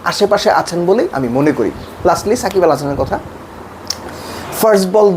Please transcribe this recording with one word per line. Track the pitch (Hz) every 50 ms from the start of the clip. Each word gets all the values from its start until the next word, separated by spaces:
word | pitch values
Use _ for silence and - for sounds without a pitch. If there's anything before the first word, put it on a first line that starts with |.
| - 175
আশেপাশে | - - 202 196 202 202 - 160 - -
আছেন | - - 170 175 175 180
বলেই | 202 247 349 - -
আমি | 135 131 113 120
মনে | 135 147 151 135 131
করি। | 107 85 - - - - - - - -
Lastly, | 170 - - 202 240 240
সাকিব | - 190 202 190 175
আল | 160 147
হাসানের | 143 143 143 139 131
কথা, | 131 - - 311 - - - - - - - - - - - - - - - - - - - - - - - - - - - -
ফার্স্ট | 220 220 208 196 190 180 196
বল | 214 208 202 175